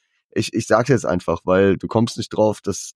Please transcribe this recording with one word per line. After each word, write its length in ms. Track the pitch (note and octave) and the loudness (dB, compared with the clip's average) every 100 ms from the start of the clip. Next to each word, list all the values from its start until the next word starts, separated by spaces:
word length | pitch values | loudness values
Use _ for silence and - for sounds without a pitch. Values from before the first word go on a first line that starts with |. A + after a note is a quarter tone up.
| _ _ _ | _ _ _
Ich, 240 | - A2 | -6 -4
ich 120 | - - | -4 0
sag's 220 | G#2+ A#2+ | 2 4
jetzt 180 | B2 - | 2 0
einfach, 360 | F2 - E2+ | -2 -2 -4
weil 320 | - F#2 G2 F#2+ | 0 4 4 2
du 100 | F2 | 0
kommst 300 | A2+ A#2 - | 0 0 -4
nicht 140 | G#2+ | -6
drauf, 300 | E2+ G#2+ G#2 | 0 0 0
das, 300 | - F#2+ - | -6 -8 -10